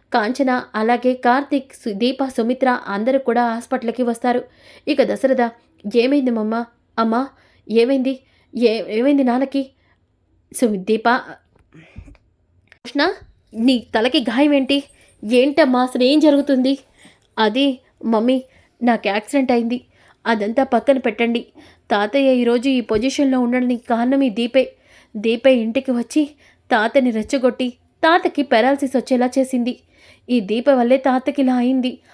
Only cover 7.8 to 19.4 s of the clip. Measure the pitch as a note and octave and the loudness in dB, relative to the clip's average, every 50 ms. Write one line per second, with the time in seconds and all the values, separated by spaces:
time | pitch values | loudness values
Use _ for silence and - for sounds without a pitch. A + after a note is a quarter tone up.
7.8 | A#3 C4 C#4 C4 B3 C4+ C4 B3+ _ _ _ _ _ _ - A3+ B3 G#3+ G#3+ A3+ | 2 2 2 0 0 -2 -4 -6 _ _ _ _ _ _ -4 0 0 0 0 0
8.8 | E3+ - G#3+ A3+ B3+ C#4+ C#4+ C#4 C4+ A#3+ A#3 B3+ C4+ C4 - C#4 C4 - _ _ | -4 -4 -4 0 2 2 2 2 2 2 0 0 -2 -2 -2 -4 -6 -6 _ _
9.8 | _ _ _ _ _ _ _ _ _ _ _ _ _ _ - - B3 G#3+ G#3 F#3+ | _ _ _ _ _ _ _ _ _ _ _ _ _ _ -4 -2 0 0 0 -2
10.8 | F#3 G#3+ A3 A3 - A#3 A#3+ C#4 - - - - _ _ _ _ _ _ _ D#3+ | -2 -2 -2 0 0 0 -2 -2 -4 -10 -18 -20 _ _ _ _ _ _ _ -20
11.8 | D#3+ - _ - - - - _ _ _ _ _ _ _ _ _ _ _ - _ | -20 -20 _ -20 -20 -20 -20 _ _ _ _ _ _ _ _ _ _ _ -20 _
12.8 | - - - C#4+ D4+ F#4 - - - - _ _ _ _ - A3 A#3 C4+ C4 A3+ | -20 -6 -2 0 0 0 -2 -6 -12 -20 _ _ _ _ -6 0 2 2 2 2
13.8 | - - - A3+ A3 C4 C#4+ D#4 A3 B3 G#3+ B3+ D4 D4 D4 C#4 C4 C4 C#4 C#4 | -2 -2 -2 0 0 2 0 0 0 0 2 2 2 4 4 2 2 0 0 -2
14.8 | C#4 - - _ - _ _ _ G#3+ G#3 B3 B3 C4 D4+ C#4+ E4 D4+ C4 B3 B3 | -2 -6 -14 _ -20 _ _ _ -4 2 2 4 4 4 4 2 2 4 2 2
15.8 | B3+ B3+ - B3 B3 C4 D4 D#4 D4+ D4+ C#4+ C#4 C#4+ D4 C4+ B3+ B3+ C4+ C4+ - | 0 0 0 0 2 2 4 4 6 6 4 4 2 2 2 2 2 0 0 -2
16.8 | - _ _ _ - - _ _ _ _ _ A3 A3 G#3 G#3+ C4 C#4+ C#4 B3+ B3+ | -6 _ _ _ -20 -20 _ _ _ _ _ -2 0 0 2 2 0 0 -2 -4
17.8 | _ _ _ _ - A3+ A3+ G#3+ A3+ B3+ C4 B3+ C4 - _ _ _ _ _ _ | _ _ _ _ -4 -2 0 0 2 2 0 0 -2 -8 _ _ _ _ _ _
18.8 | A#3+ A#3+ A3+ A3 - G3+ G3 A3 G#3+ - D4 C#4 | 0 0 0 0 -2 -2 -4 -4 -4 -2 -2 0